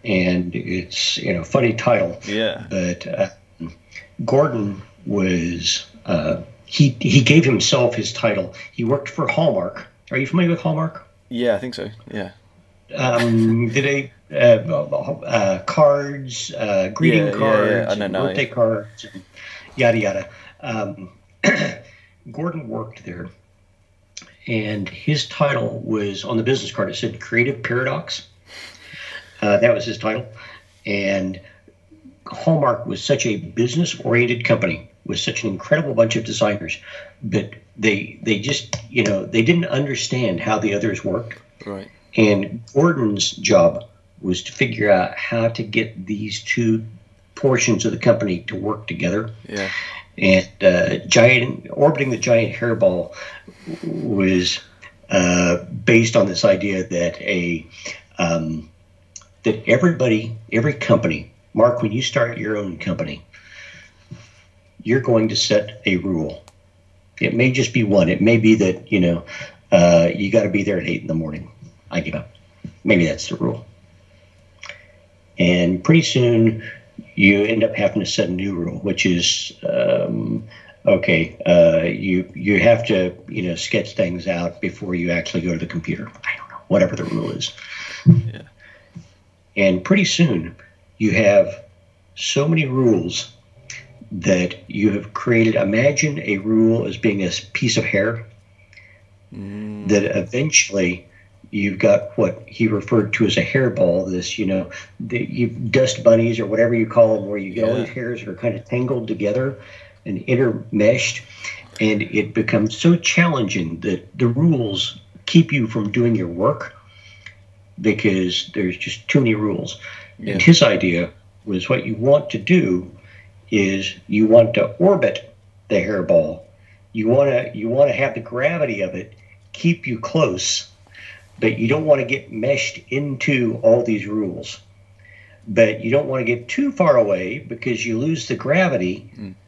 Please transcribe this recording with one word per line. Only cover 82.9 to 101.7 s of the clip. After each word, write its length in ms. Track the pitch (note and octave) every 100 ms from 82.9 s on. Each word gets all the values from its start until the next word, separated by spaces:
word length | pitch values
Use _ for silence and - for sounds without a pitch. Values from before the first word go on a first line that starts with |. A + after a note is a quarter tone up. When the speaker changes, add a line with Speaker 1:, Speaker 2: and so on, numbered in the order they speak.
| G2 F#2 - -
Speaker 1:
you 140 | G2+
know, 120 | F2+
sketch 400 | E2+ - G#2+ -
things 320 | - F#2 F2+ F2+
out 340 | F2+ E2+ -
before 340 | F#2+ - G2
you 160 | F2+ F2
actually 320 | E2+ - F2
go 100 | F2
to 60 | E2
the 80 | E2
computer. 440 | E2+ D#2+ - - -
I 120 | - -
don't 100 | -
know, 60 | - -
whatever 280 | - C#5+ -
the 80 |
rule 260 | - A1 -
is. 200 | - - - - - - - -
Speaker 2:
Yeah. 360 | - - - - _ - - _ - - _ _ _ _ G2+
Speaker 1:
And 280 | G2 F#2
pretty 200 | - G3+
soon 520 | F3+ - E3+ F2+ E2 - - _ _ _
you 140 | G#2+
have 520 | A2+ G#2 G2+ F#2+ - - _ _ _ _ -
so 320 | - C#3 D3+
many 180 | D#3+ C#3
rules 640 | C3 B2 G2 E2+ - - _ _ - - - - - -
that 580 | G2 F#2+ F2+ F2+ - -
you 200 | - G#2
have 220 | G2+ -
created. 400 | - - A#2 A2+
Imagine 640 | G#2+ G2 A2 C#3 C#3+ D#3 C#3+
a 180 | - G2
rule 480 | G#2 A2 A2+ A2+ A2
as 100 | A2+
being 260 | A2+ G2+
a 40 | F2+
s-, 180 | - -
piece 240 | - B2 -
of 80 |
hair 400 | - G2 A2 A2+ - - _ _ _ - - - _ _ _
Speaker 2:
Mm. 540 | G2 G2 G#2 G#2+ G#2 G2+
Speaker 1:
that 280 | G2+ G2 -
eventually 880 | A#2 B2 D#3 - - G2 F2+ F2+ - - _ _ -
you've 280 | G#2+ G2+